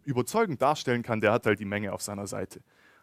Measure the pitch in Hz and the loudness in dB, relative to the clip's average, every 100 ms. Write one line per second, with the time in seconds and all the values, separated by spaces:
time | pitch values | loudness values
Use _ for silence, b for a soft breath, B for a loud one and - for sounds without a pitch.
0 | 143 123 123 220 220 123 135 151 139 120 | -2 -2 0 0 0 2 2 2 0 -2
1 | 117 110 107 117 113 104 101 101 101 98 | 0 2 4 4 2 0 0 -4 -4 -6
2 | - 101 101 104 92 - - b b b | -8 -8 -6 -8 -8 -12 -20 b b b